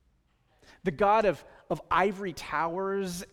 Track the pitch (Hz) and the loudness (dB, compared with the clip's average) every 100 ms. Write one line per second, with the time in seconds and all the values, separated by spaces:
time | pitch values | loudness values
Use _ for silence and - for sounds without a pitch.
0 | _ _ _ _ _ _ - - 185 139 | _ _ _ _ _ _ -20 -6 -4 2
1 | 202 220 214 151 - - _ - - 160 | 4 6 4 0 -6 -20 _ -8 0 2
2 | 190 190 196 160 - 147 165 170 190 196 | 2 0 -8 -10 -6 -4 -4 -4 -4 -4
3 | 190 175 196 | -4 -8 -10